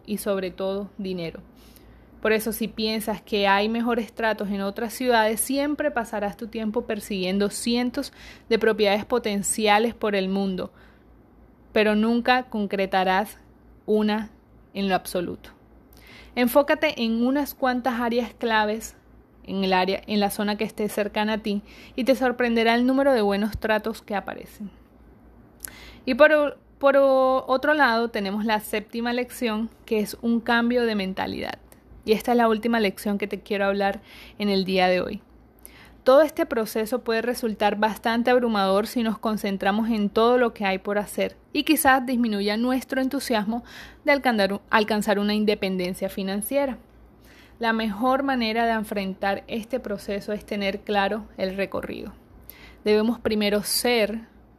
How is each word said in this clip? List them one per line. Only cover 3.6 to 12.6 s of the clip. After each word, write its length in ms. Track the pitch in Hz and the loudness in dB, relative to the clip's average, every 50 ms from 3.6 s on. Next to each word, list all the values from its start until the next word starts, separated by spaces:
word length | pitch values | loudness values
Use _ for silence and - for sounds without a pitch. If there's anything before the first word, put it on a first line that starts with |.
| 208 | 2
mejores 460 | 220 226 233 233 240 233 240 208 - - | 0 0 -2 0 0 0 -2 -2 -6 -6
tratos 360 | - 226 220 214 214 214 196 | -4 -2 -2 -2 -2 -4 -4
en 120 | 202 196 | -4 -4
otras 320 | 196 202 196 - 233 214 - | -4 -4 -4 -4 -6 -6 -6
ciudades, 480 | - 262 247 233 226 214 214 226 220 | -4 0 2 4 4 4 2 0 -2
siempre 500 | - - 262 277 285 294 294 - 302 294 | -2 -2 -2 -2 0 -2 -2 -2 -2 -2
pasarás 460 | 294 240 220 - 226 208 202 202 - | -2 -2 -4 -4 -4 -4 -4 -4 -6
tu 100 | - 233 | -8 -12
tiempo 360 | 208 - 220 220 214 208 240 - | -10 -8 -6 -6 -4 -4 -4 -4
persiguiendo 640 | - 220 208 - - 208 185 180 185 190 196 202 202 | -4 -6 -6 -4 -6 -4 -4 -2 -2 0 0 0 0
cientos 640 | - - - 233 233 247 247 247 - 285 262 - - - - - - - - | -2 -4 -2 0 0 0 0 -2 -2 -4 -8 -8 -12 -20 -20 -20 -20 -16 -2
de 120 | - 226 226 | 0 0 2
propiedades 440 | 226 220 214 208 208 196 202 208 202 | 4 2 2 4 2 2 2 2 0
potenciales 880 | - 247 240 233 214 202 202 185 - - 226 214 208 202 214 226 240 220 | -2 -2 -2 -2 -2 -4 -2 -2 -2 -2 0 4 4 4 4 4 2 -2
por 220 | - - 214 202 | -2 -2 0 0
el 140 | 196 190 190 | 0 0 0
mundo, 420 | 190 196 196 196 185 180 185 - _ - - - - _ _ - - - - _ _ - - _ _ _ - - - | 0 0 -2 -2 -2 -4 -6 -10 _ -20 -20 -20 -20 _ _ -20 -20 -20 -20 _ _ -20 -20 _ _ _ -18 -2 0
pero 220 | 226 208 214 208 | 2 2 4 4
nunca 480 | 214 220 226 233 240 233 254 247 254 254 | 2 2 2 2 2 2 2 2 2 0
concretarás 960 | - - 214 | -4 -6 -6